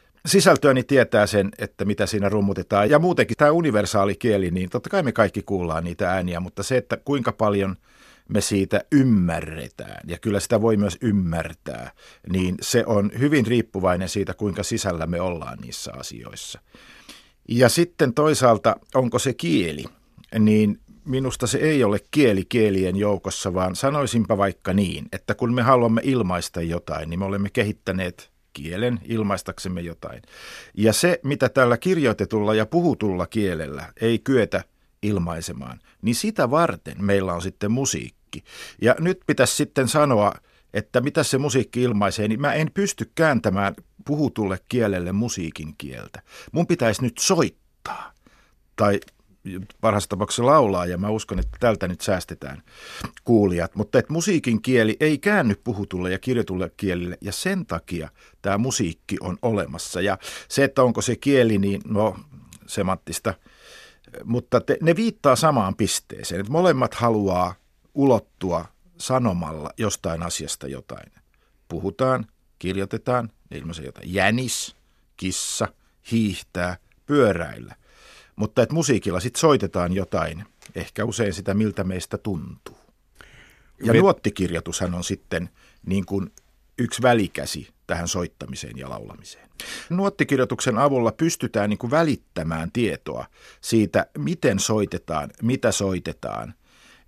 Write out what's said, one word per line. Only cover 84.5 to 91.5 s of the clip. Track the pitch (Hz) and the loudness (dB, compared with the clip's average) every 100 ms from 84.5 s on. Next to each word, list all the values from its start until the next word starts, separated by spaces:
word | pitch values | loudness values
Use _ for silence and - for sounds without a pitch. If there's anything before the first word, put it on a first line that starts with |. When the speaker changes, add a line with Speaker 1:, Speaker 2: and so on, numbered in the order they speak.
| 82 85 - 90 | -2 -6 -4 -4
Speaker 1:
on | 87 | -4
sitten | 87 95 - 87 87 _ _ _ - | -4 -6 -4 -6 -6 _ _ _ -4
niin | 98 87 | -4 -2
kuin | 98 - _ _ _ _ - | -6 -6 _ _ _ _ -4
yksi | 120 - | -4 2
välikäsi | 123 117 95 - 69 78 - _ - | 4 4 2 -4 -8 -10 -12 _ -8
tähän | 87 85 | -6 -4
soittamiseen | 95 87 - - - - 64 | -4 -6 -10 -14 -14 -14 -14
ja | 65 | -14
laulamiseen. | 52 53 - - - _ - - - - | -14 -16 -20 -20 -20 _ -18 -14 -14 -6
Nuottikirjoituksen | 175 196 - - 139 123 117 - 110 | -2 0 0 0 2 0 0 -2 2
avulla | 143 131 113 | 2 4 0
pystytään | - 165 - 120 | 0 -2 -2 -4